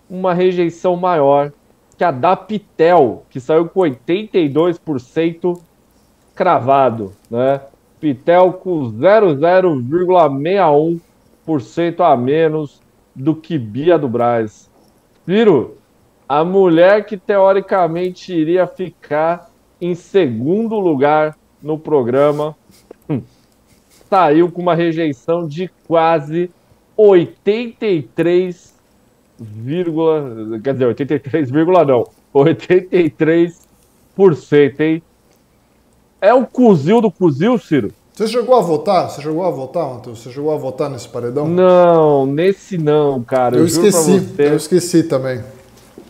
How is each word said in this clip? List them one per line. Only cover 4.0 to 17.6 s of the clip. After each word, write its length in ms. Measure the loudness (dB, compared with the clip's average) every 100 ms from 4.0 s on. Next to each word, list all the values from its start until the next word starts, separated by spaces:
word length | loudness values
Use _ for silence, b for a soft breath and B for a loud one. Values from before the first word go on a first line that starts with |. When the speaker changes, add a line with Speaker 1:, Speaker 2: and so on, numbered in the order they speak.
| -6 -6 -2 -2
Speaker 1:
e 120 | -2
dois 280 | 0 -2 -2
por 220 | -8 -8
cento 540 | -6 -4 -4 -4 -6 -6 _ _ _ _ _ _ _ -4
cravado, 800 | 0 0 2 2 2 -2 -10 -14 -10
né? 300 | -4 -2 -2 -6 _ _ _
Pitel 500 | -6 -4 0 4 4
com 360 | 0 -6 -6 -6
zero 480 | -2 2 4 2 0
zero 420 | 2 2 2 -2
vírgula 500 | -2 -4 2 2 2
meia 400 | 0 -2 0 2
um 300 | 2 0 -4 _ _ _ _ -6
por 160 | -6
cento 420 | -6 -4 -4 0
a 140 | 2 2
menos 640 | 0 0 0 -2 -8 _ _ _ _ -6
do 180 | -4 -4
que 220 | -4 -6
Bia 400 | -6 -4 0 0
do 120 | 0
Brás. 600 | -2 0 0 -4 -8 _ _ _ _ _ _ -4
Ciro, 520 | 2 4 2 0 -12 _ _ _ _ -4
a 160 | -2
mulher 640 | 0 2 2 4 4 4 -2
que 100 | -12
teoricamente 1160 | -4 2 2 2